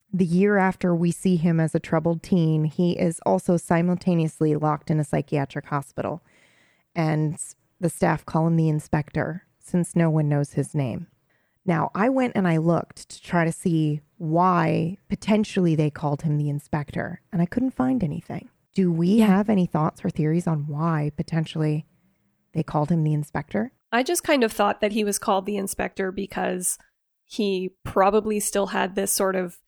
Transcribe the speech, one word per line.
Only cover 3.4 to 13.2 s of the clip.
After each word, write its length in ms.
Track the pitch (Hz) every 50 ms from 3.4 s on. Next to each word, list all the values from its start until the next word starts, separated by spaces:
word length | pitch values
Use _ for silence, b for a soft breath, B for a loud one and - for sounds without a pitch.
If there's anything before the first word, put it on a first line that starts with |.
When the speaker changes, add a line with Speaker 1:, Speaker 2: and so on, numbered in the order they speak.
| - - 180
Speaker 1:
simultaneously 1000 | 170 - - 180 165 170 180 180 175 - 190 180 170 160 160 - - 160 156 151
locked 340 | 147 151 151 151 147 - -
in 80 | 165 156
a 40 | 151
psychiatric 640 | - - 151 143 - - 147 139 - - 147 -
hospital. 560 | - 147 143 135 - - - - 95 147 165 b b b b b b b b b b b b b b _
And 440 | - 160 156 156 151 156 151 160 - - - - _ _ _ _ _
the 80 | 180 165
staff 380 | - - - 170 160 151 -
call 200 | - - 165 160
him 100 | 165 165
the 120 | 165 160 160
inspector, 760 | 151 151 - - - 156 147 - - 156 - - 156 180 - _ _ _
since 380 | _ - - 175 170 - -
no 140 | 170 170 165
one 180 | 156 156 151 147
knows 240 | 147 143 143 - -
his 220 | - 139 - -
name. 320 | 151 139 123 - - 170 - _ _ _ _ _ _ _ _ _ _ _
Now, 260 | 185 165 160 160 - -
I 140 | 180 196 254
went 240 | 269 262 254 240 -
and 120 | - 190 180
I 80 | 165 160
looked 500 | 156 165 170 160 - - - - - -
to 140 | - -